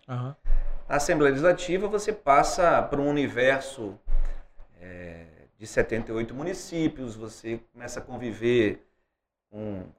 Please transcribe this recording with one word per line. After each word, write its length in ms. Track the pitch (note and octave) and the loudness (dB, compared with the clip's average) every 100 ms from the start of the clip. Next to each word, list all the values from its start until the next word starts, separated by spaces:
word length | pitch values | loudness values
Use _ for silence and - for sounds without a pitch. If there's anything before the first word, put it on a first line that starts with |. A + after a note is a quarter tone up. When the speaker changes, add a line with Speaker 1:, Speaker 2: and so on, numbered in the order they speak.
| - | -12
Speaker 1:
Aham. 260 | B2 B2 C#3+ - - - - - | -10 -10 -2 4 4 4 -2 -2
Speaker 2:
Na 60 | C#3+ | -2
Assembleia 360 | D3 D#3+ C#3+ | 0 4 4
Legislativa, 560 | C3+ E3+ F3 - F#3 G3 | 4 4 2 0 -2 -2
você 240 | G#3 - | -4 -4
passa 680 | - - C#3 - - F3 C3+ | -2 4 4 4 4 4 4
por 180 | - C#3 | 2 0
um 80 | C#3+ | 0
universo, 840 | D3 C3 A2 C3 C#3 - - G#2+ - - - - - - - - - | 0 0 2 2 2 -2 -10 -10 -6 4 4 4 0 -10 -18 -20 -20
é, 440 | F2+ F2+ F2 E2+ E2 D#2+ C2+ _ | -18 -14 -14 -16 -20 -20 -20 _
de 80 | G#2+ | -6
setenta 460 | - A2+ A2+ A2+ | -2 0 -2 -4
e 40 | A2+ | -6
oito 200 | A#2 B2+ | -6 -6
municípios, 800 | E3 F#3+ - E3+ D#3 D3+ B2+ G#2+ | -8 -8 -8 -2 -2 -2 -10 -10
você 440 | A2 - A2+ A2+ - | -14 -12 -10 -10 -12
começa 260 | A#2+ A#2+ - | -18 -14 -14
a 20 | |
conviver 840 | - B2 A#2+ G2+ A#2 B2 G#2 - _ _ _ _ _ _ _ | -12 -10 -10 -4 0 2 2 -2 _ _ _ _ _ _ _
com, 340 | G#2 G#2+ G2 - | -12 -10 -10 -12